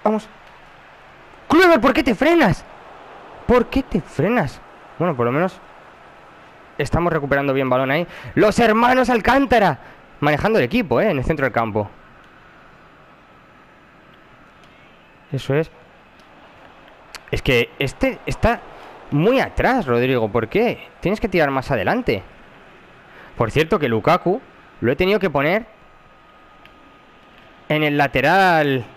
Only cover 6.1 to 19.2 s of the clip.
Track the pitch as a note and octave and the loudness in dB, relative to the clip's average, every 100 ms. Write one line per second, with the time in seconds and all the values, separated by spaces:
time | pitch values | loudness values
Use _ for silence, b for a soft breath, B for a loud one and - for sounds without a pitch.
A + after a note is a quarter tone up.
6.1 | - - - - - - - D3 E3 F3 | -20 -20 -20 -20 -20 -20 -8 -2 0 0
7.1 | D#3+ C#3 C#3 C#3 C3+ C3 B2+ C3 C#3+ E3+ | -2 0 -2 0 0 0 0 0 -2 -4
8.1 | B B - G3+ - A#3 G#3+ A#3+ B3+ B3 | B B 2 2 4 2 4 2 2 2
9.1 | A#3+ F#3+ B3+ C#4 A#3+ G3 C#3 B B - | 0 2 0 2 2 2 0 B B -20
10.1 | - D3 D3 G3 A3 B2 G3 F#3 A#2+ G#3 | -4 -2 0 0 0 0 -2 0 0 0
11.1 | D3+ B2 D#3 C3+ A#2 A2+ G#2 G#2 - - | -2 -2 -2 -2 -2 -2 -4 -6 -10 -20
12.1 | - - - - - - - - - - | -20 -20 -20 -20 -20 -20 -20 -20 -20 -20
13.1 | - - - - - - - - - - | -20 -20 -20 -20 -20 -20 -20 -20 -20 -20
14.1 | - - - - - - - - - - | -20 -20 -20 -20 -20 -20 -20 -20 -20 -20
15.1 | - _ C#3 - C#3 D#3+ - - - - | -20 _ -10 -4 -4 -4 -10 -20 -20 -20
16.1 | - - - - - - - - - - | -20 -20 -20 -20 -20 -20 -20 -20 -20 -20
17.1 | - - - - B2+ A#2+ - C#3 - C4+ | -20 -8 -6 0 0 0 -4 -8 -2 -4
18.1 | G#3+ - C3+ G#3+ A#3 - - B B - | -4 -10 -2 -2 -2 -6 -20 B B -6
19.1 | D3 | 0